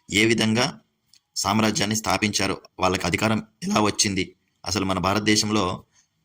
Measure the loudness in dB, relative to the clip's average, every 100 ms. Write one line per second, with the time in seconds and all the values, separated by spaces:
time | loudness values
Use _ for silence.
0 | -4 2 2 2 2 2 0 -4 _ _
1 | _ _ _ -6 0 2 2 0 -2 -2
2 | -2 0 0 -2 -4 -4 -10 -2 0 0
3 | -2 0 0 0 -4 -12 -4 0 0 0
4 | -2 -2 -4 -8 _ _ -6 -2 0 0
5 | 0 0 2 2 2 0 -2 -4 -12 _
6 | _ _